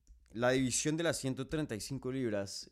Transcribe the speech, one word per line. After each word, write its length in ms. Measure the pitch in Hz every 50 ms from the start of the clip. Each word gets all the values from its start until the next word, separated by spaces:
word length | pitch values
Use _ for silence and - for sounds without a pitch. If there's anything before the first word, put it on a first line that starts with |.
| _ - - - _ _ -
la 180 | 110 123 123
división 440 | 131 135 131 123 113 - - 156 156
de 60 | 160 170
las 140 | 160 -
ciento 300 | - - 131 127 131 131
treinta 260 | - 165 156 151 - 117
y 60 | 101
cinco 320 | - - 139 127 - 127
libras 580 | 131 135 127 113 104 101 101 98 - - - -